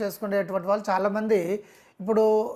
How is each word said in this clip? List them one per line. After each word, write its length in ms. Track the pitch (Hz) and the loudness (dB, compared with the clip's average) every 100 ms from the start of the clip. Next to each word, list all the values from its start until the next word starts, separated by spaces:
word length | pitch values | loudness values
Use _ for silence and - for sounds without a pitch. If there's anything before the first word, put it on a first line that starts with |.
చేసుకునేటువంటి 640 | 208 - 208 196 185 190 180 | -6 -6 -2 -2 0 -2 0
వాళ్ళు 240 | 208 208 | -2 0
చాలామంది 720 | 190 202 202 220 214 170 208 - - _ - | 0 0 0 2 2 2 -4 -6 -20 _ -10
ఇప్పుడు 560 | 185 220 220 214 214 | -2 2 4 4 0